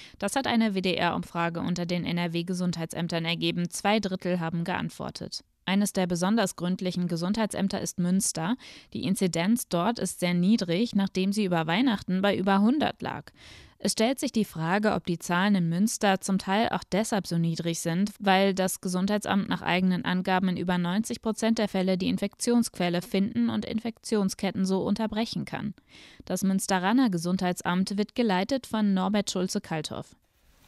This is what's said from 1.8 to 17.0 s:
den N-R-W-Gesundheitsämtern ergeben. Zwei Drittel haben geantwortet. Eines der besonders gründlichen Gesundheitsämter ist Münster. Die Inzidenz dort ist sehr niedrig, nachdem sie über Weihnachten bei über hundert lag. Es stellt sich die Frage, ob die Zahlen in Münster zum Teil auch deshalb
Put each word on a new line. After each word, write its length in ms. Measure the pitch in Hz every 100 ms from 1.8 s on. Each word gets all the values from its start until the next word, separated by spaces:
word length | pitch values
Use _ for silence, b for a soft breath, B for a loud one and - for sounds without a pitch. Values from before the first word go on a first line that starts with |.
den 200 | 175 175
N-R-W-Gesundheitsämtern 1200 | 165 170 175 170 170 180 180 165 165 - 170 170
ergeben. 460 | 165 170 165 170 175
Zwei 280 | - 202 220
Drittel 400 | 208 185 185 180
haben 240 | 165 170
geantwortet. 800 | 170 180 165 - - - - - - _
Eines 280 | - 196 202
der 140 | - 185
besonders 480 | 175 180 233 190
gründlichen 540 | - 175 185 185 180 175
Gesundheitsämter 720 | 165 175 208 214 - 190 190
ist 180 | - -
Münster. 560 | 175 185 - - 160 254 B B B
Die 100 | -
Inzidenz 680 | - 196 185 165 180 240 -
dort 300 | 175 185 240
ist 220 | 185 -
sehr 140 | 175
niedrig, 600 | 175 180 233 175 170 233
nachdem 380 | 202 196 190 190
sie 120 | 202
über 220 | 196 175 160
Weihnachten 560 | 175 269 202 - 185
bei 140 | 202 175
über 240 | 190 196
hundert 420 | 208 294 220 -
lag. 300 | - - - B B B B B
Es 100 | 208
stellt 260 | - 226 269
sich 120 | 277
die 140 | 226
Frage, 480 | 196 165 160 196 214
ob 140 | 175 -
die 120 | 170
Zahlen 360 | - 175 202
in 160 | 202 170
Münster 500 | 170 220 - 208 190
zum 160 | - 190
Teil 320 | - 196 233
auch 160 | - -
deshalb 340 | 185